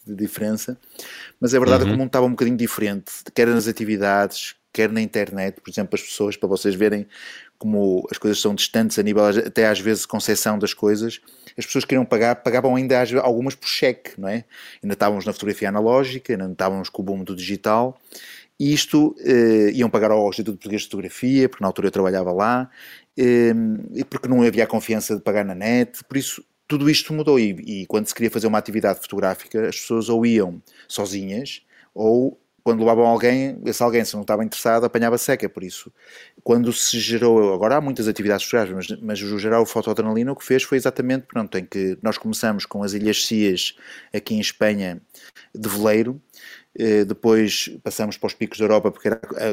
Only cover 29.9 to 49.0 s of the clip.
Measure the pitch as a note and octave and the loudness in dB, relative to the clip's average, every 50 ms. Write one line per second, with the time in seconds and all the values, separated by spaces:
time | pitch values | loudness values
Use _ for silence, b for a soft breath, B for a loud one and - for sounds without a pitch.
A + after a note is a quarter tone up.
29.9 | A#2+ A2+ G#2+ G#2+ A#2 A2+ A#2 A#2+ A#2 A2 G2 F2+ F2 F2 - b b b b b | -2 -2 0 0 0 2 2 4 4 2 2 0 -4 -10 -18 b b b b b
30.9 | - - G#2 G2 F#2+ G2+ G2 F#2+ G2 A2 C#3 C3 - - b b b b b b | -8 -6 -6 -6 -6 -8 -8 -8 -8 -8 -8 -10 -12 -16 b b b b b b
31.9 | _ - G#2+ A2 A2+ B2 B2+ C3+ - - _ _ _ _ _ A#2+ A#2 A2 A2 A2+ | _ 0 2 4 4 4 2 0 -4 -8 _ _ _ _ _ 0 0 2 4 4
32.9 | A#2 A2+ A#2+ A#2 A#2+ A2+ A#2 A#2+ B2 C3 C3+ C3+ - - - A2+ A2 - B2+ A#2+ | 4 6 6 4 4 4 4 2 2 2 0 -4 -6 -6 -6 -6 -2 0 0 2
33.9 | A2+ A#2 A2 - - G#2+ G#2 - G#2+ G#2 A2 G#2+ - - - A#2+ A2+ A#2 A#2 A#2 | 2 2 0 0 -4 -6 -4 -2 -2 -2 -2 -4 -6 -2 0 2 2 2 2 0
34.9 | - A#2 A#2 A#2 A#2 A#2+ - - C3+ B2 - F#2+ - - F#2 F2+ - - - - | 0 0 2 2 2 0 0 0 -2 -2 -2 -6 -8 -10 -12 -12 -14 -16 -18 -20
35.9 | B B B B B B B B B B _ - A#2 A#2+ A#2+ A#2 A#2 - - - | B B B B B B B B B B _ 2 4 4 4 2 0 0 -2 -2
36.9 | - A#2 G#2+ G#2 A#2 A2+ A#2+ A#2+ A2+ A2 G#2 G2+ F#2+ F2+ G2+ A2 C3 D3+ D3+ C#3 | -2 -2 -2 -2 0 2 4 6 6 6 6 4 2 2 2 2 2 2 0 -2
37.9 | C3 A#2+ A2 A2 G2+ - G2 G#2 G2+ G2 - - - A#2+ A2 F#2 F#2 F#2+ F2+ F2+ | -4 -2 -2 -2 -2 0 0 0 0 0 0 -2 0 0 0 -2 -4 -8 -10 -10
38.9 | G#2+ A2+ A2+ A2 G#2+ G2 G2+ G2+ G#2 G2+ F#2+ A2 A2 A#2 A2+ A2 - A2+ G#2+ A2+ | -12 -10 -8 -8 -8 -6 -6 -6 -6 -4 -2 2 2 4 2 2 0 -2 -2 -2
39.9 | G#2+ A2 A2+ A2 A2 A2+ A#2+ C3+ C#3 - - - C3+ C3 B2+ - C#3 C3 A#2 C3 | -2 -2 0 0 0 0 -2 -2 -4 -8 -2 0 0 0 2 0 0 0 0 0
40.9 | B2 - C3 B2+ C3 C3 B2+ - - A#2+ A2 G2 - F#2+ F2+ - - G2+ F#2+ F#2+ | -2 -2 -2 -2 -2 -4 -4 -6 -6 -6 -6 -4 -6 -8 -8 -6 -6 -4 -2 -2
41.9 | F#2 - - A2+ G#2+ - - A2 A2 - - A2+ G#2 G2+ - - - G2+ G2+ G2+ | -4 -2 -4 -4 -4 -4 -6 -6 -6 -2 -2 -2 -2 -2 -6 -8 -8 -6 -6 -4
42.9 | G2 G#2 G#2 G#2+ G#2 - - - A2+ G#2+ G#2 G2+ F#2 F2 - - B B B B | -4 -2 0 0 0 0 -2 -2 0 0 2 2 0 0 -2 -6 B B B B
43.9 | B B B B - G#2+ - - A2+ G#2+ G#2 - - - A2 G#2+ G#2+ G2+ F#2+ F#2 | B B B B -8 -8 -6 -4 -4 -2 -2 -4 -2 0 0 0 0 0 -2 -6
44.9 | F2 - - _ B B B B B B B B - A2 G#2+ A2 G2 G#2 G#2+ A2 | -6 -10 -14 _ B B B B B B B B -14 -10 -8 -6 -4 0 2 4
45.9 | G#2+ A2 A2+ A#2+ C3 C#3+ - _ B B B B B B B B _ - A2+ A2 | 4 4 2 0 -4 -8 -14 _ B B B B B B B B _ -4 0 2
46.9 | G#2+ G#2+ G#2 F#2+ G#2 - - A#2 A2 A2 A2 G#2 - - - - - - - - | 4 4 2 2 -2 0 2 4 4 6 4 2 0 -2 -4 -6 -10 -10 -10 -8
47.9 | - - A2 G#2 G2 - - G#2 - - A2+ G#2 - - A2 G2+ G#2+ G#2+ F#2+ G#2 | -6 -4 -4 -6 -4 -6 -6 -8 -6 -6 -8 -8 -4 -2 2 4 4 4 2 0
48.9 | F2+ - | -2 -2